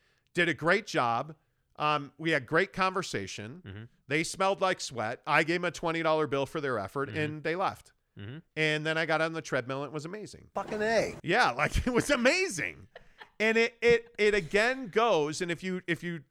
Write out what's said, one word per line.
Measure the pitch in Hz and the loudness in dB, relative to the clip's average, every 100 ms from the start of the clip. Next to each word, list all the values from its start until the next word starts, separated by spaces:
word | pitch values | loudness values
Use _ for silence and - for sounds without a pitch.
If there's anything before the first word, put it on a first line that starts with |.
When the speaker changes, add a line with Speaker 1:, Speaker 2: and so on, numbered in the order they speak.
| _ _ _ | _ _ _
Speaker 1:
Did | - 170 | -2 0
a | |
great | 151 151 196 208 | 0 2 0 0
job. | 156 120 117 147 160 _ _ _ - | 0 0 0 -4 -12 _ _ _ -4
Um, | 151 151 143 - | 0 0 -2 -6
we | 160 | 0
had | 151 117 | 0 2
great | 160 190 | 0 0
conversation. | - 190 185 170 117 95 - 107 165 175 | 0 -2 0 -4 -6 -6 -10 -12 -14 -14
Speaker 2:
Mm-hmm. | 95 117 _ - | -14 -14 _ -4
Speaker 1:
They | 147 | -2
smelled | 165 - 196 196 | -2 0 0 2
like | 185 185 | 0 0
sweat. | - 135 107 131 - | -6 -6 -4 -6 0
I | 151 | 2
gave | 160 175 | 2 0
'em | 175 | -2
a | |
twenty | 165 170 165 | -2 -4 0
dollar | 160 156 156 | 2 2 2
bill | 139 139 | 0 -2
for | 160 | -4
their | 143 120 | -2 -2
effort, | 95 139 135 | -4 -6 -6
Speaker 2:
Mm-hmm. | 135 | -2
Speaker 1:
and | 151 156 | -4 -4
they | 156 170 | -4 -2
left. | 180 - - _ _ - | -2 -4 -16 _ _ -16
Speaker 2:
Mm-hmm. | 101 143 - - | -14 -14 -12 -2
Speaker 1:
And | 156 151 | 0 0
then | 156 160 | 0 0
I | 165 | 2
got | 156 | 2
on | 160 | 2
the | 165 | -2
treadmill, | - 139 120 135 | -2 -4 -2 -6
and | 143 | -6
it | |
was | 151 | -8
amazing. | 151 214 196 76 - | -10 -12 -14 -16 -10
Speaker 3:
Fucking | - 196 214 | -8 -6 -2
A. | 214 226 156 - | 2 2 2 -4
Speaker 1:
Yeah, | 185 - 208 | 0 4 4
like, | 123 147 - | 2 0 0
<laughs> | - | 2
it | |
was | 240 - | 2 2
amazing. | 277 240 349 381 180 95 73 92 - - _ - _ | 4 4 4 0 -2 -6 -6 -18 -20 -20 _ -20 _
And | 220 226 | 2 4
it, | 226 - | 2 2
it, | 233 233 233 - | 4 4 2 2
it | 208 | 2
again | 202 156 196 226 262 247 | 2 2 2 2 0 -2
goes, | 196 233 175 151 156 | 2 4 4 2 -2
and | 175 | -4
if | 170 | -4
you, | 185 185 - | -4 -4 -2
if | 165 | -4
you | 170 170 - | -4 -8 -6